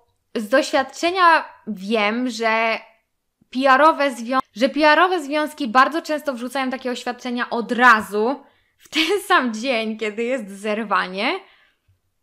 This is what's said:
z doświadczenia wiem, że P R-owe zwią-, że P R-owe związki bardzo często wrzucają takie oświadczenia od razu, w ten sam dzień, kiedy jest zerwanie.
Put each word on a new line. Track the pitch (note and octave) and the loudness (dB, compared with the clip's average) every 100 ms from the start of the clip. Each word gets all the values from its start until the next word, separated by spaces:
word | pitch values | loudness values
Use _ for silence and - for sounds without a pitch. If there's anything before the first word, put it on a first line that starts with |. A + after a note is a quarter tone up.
| _ _ _ - | _ _ _ -10
z | G#3 | 0
doświadczenia | C4 - C#4+ C4 - E4 F#4 F4 D#4+ - - - | 0 2 -2 -2 -4 -4 2 4 4 0 -16 -12
wiem, | F#3 G3 A3+ G#3 A#3 B3+ | -10 -4 0 0 -2 -4
że | A3 A3+ A3 A3+ A3 - _ _ _ _ _ _ | -2 0 0 0 -4 -8 _ _ _ _ _ _
P | B3+ C4+ | 0 4
R-owe | C4 D#4 D#4 C#4+ | 6 6 4 0
zwią-, | A#3 A#3 C4 - G3+ | -2 -4 -2 -4 -2
że | C4+ | 0
P | C#4 D4+ | 4 6
R-owe | D4+ F4+ F4+ | 6 4 0
związki | C#4 D4+ D4+ D4+ C4+ | -2 -4 -4 -6 0
bardzo | A#3+ C#4 D#4+ | 2 2 0
często | D#4+ D4+ D4 | -4 -6 -4
wrzucają | A#3+ B3 C#4 C4 | -6 -6 -6 -4
takie | B3+ B3 | -6 -6
oświadczenia | B3 - B3 B3+ A#3+ A#3 | -6 -8 -8 -8 -6 -4
od | A#3 G3+ | -4 -4
razu, | A3+ B3+ G#3+ F#3 G#3 A3 C#4 - _ _ _ | 4 6 6 2 -2 -2 -4 -10 _ _ _
w | - | -8
ten | D4+ D#4+ G4 F#4+ | -4 0 -2 2
sam | F4 B3+ | 0 0
dzień, | G#3+ C4 A#3 A3 A3 | -4 -4 -2 -4 -6
kiedy | G#3+ G#3 | -6 -4
jest | A#3 C4 G3 | -4 -4 -8
zerwanie. | G3 G#3+ G#3 A3 F#3 F#3 F#3+ B3 F#4 - _ _ _ _ _ _ _ | -10 -6 -4 -2 -2 -2 -4 -4 -4 -10 _ _ _ _ _ _ _